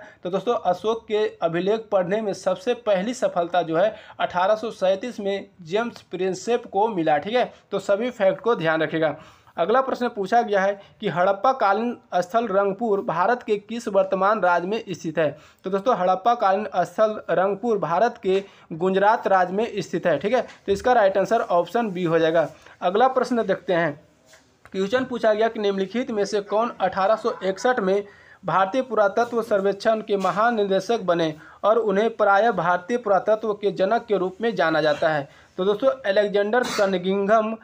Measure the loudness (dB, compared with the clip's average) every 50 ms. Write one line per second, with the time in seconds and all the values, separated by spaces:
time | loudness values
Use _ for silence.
0 | -8 -20 -18 _ -10 -6 -4 -4 -2 -2 -2 0 0 -2 -2 0 -2 -4 -4 -4
1 | -4 -4 -2 0 0 -2 -4 -4 -4 -2 -2 0 0 0 -2 -2 -2 0 0 0
2 | 0 0 -2 -2 -2 -4 -6 -4 -2 -4 -4 -2 -2 -4 -4 -2 0 0 0 0
3 | 0 -4 -4 -2 -2 -2 -2 -2 -2 0 0 -2 0 0 0 0 0 0 -2 -6
4 | -18 -14 -8 -6 -4 2 2 4 4 4 2 2 0 -6 -6 -2 0 0 0 0
5 | -2 -8 -6 -4 -4 -2 -2 -4 -6 -10 _ -18 -10 -4 -2 -2 -2 -2 -6 -14
6 | -18 -10 -6 -4 -2 -2 -2 -4 -2 -2 -2 -2 -2 -2 0 0 0 2 0 0
7 | 2 2 2 0 0 0 0 0 0 -2 -4 -14 _ -6 -6 -4 0 0 0 0
8 | 0 -2 -2 0 2 2 0 0 0 -2 0 0 2 0 0 0 0 -2 0 0
9 | 0 0 -2 -4 -14 -20 -20 _ _ -10 -4 -4 0 2 2 2 2 0 -2 -4
10 | -4 -6 -4 -6 -4 0 2 2 2 2 0 0 2 0 -2 -4 -10 -20 _ -8
11 | -6 -4 0 2 2 2 2 2 2 0 2 2 2 2 2 2 0 -4 -6 -8
12 | _ -4 -2 -2 -2 0 0 -2 0 2 2 2 2 2 0 -2 -2 0 0 0
13 | -2 -2 -2 0 2 2 0 0 0 -2 -4 -4 -4 -8 -10 -8 -6 0 2 2
14 | 2 2 0 0 2 2 2 2 2 2 2 2 0 -2 -6 -6 -6 -8 -10 -10
15 | -8 -6 -2 0 -2 -2 -2 -6 -18 -20 _ _ -8 -4 -4 -2 0 0 0 2
16 | 2 0 0 2 2 0 0 2 2 2 2 0 -2 -4 -2 -2 -2 -2 0 0
17 | 0 0 0 -2 -4 -2 0 0 0 0 -2 -2 -2 -2 -2 -2 -2 0 0 2
18 | 2 0 0 -2 -2 0 0 0 -2 -6 -18 -20 -16 -12 -6 -2 0 0 2 4
19 | 4 4 2 2 2 2 2 2 2 2 0 -2 -4 -4 -4 -8 -8 -6 -6 -2
20 | 0 0 0 0 0 0 -2 -2 -2 -4 -10 -10 -4 -4 -4 0 2 2 4 4
21 | 4 4 4 2 0 2 0 0 0 2 0 0 0 0 -2 -2 -2 -2 -4 -2
22 | -2 0 2 2 2 2 2 2 0 0 -4 -14 -20 -20 -10 -4 -4 0 2 4
23 | 2 4 2 0 -2 0 -2 -2 0 -2 -2 -4 -2 -2 0 0 0 -2 -4 -8
24 | -14 _ _ _ _ _ -20 -20 _ _ _ _ _ -10 -6 -4 -4 0 0 -2
25 | -2 -2 -4 0 2 2 2 4 2 0 0 0 -2 0 0 0 -2 -4 -4 -4
26 | -4 -2 -2 -2 -2 -2 -2 -4 -4 -2 0 0 0 -2 -2 -2 -2 -2 0 0
27 | 2 2 2 2 0 -4 -4 -4 -4 -6 -4 0 0 0 0 2 0 0 0 0
28 | -2 -6 -14 -20 -20 -20 -20 _ -6 -2 0 0 0 0 0 -2 -4 -2 0 2
29 | 2 2 2 0 -2 -2 -2 -4 -2 0 0 0 2 0 -2 0 0 0 0 0
30 | -2 -2 -2 0 0 0 0 2 2 2 2 0 0 0 0 -2 0 -2 -4 -2
31 | 0 0 0 0 0 -2 -4 -8 -16 -20 -10 -2 2 2 2 2 2 0 0 2
32 | 0 0 0 0 2 4 4 4 4 2 2 0 0 0 0 0 -2 -4 -4 -2
33 | 0 2 2 2 2 2 0 0 0 -4 -4 -2 -2 -4 -2 0 0 0 0 0
34 | 0 0 -2 0 -2 -2 -4 -4 -4 -4 0 0 0 2 2 2 2 2 0 2
35 | 0 0 0 0 -4 -6 -12 -20 -20 _ _ -4 -2 0 0 2 2 0 0 0
36 | -2 0 2 2 2 2 2 0 0 2 2 0 0 0 0 0 0 0 0 -2
37 | -2 0 -2 0 2 2 2 2 2 0 -6 -10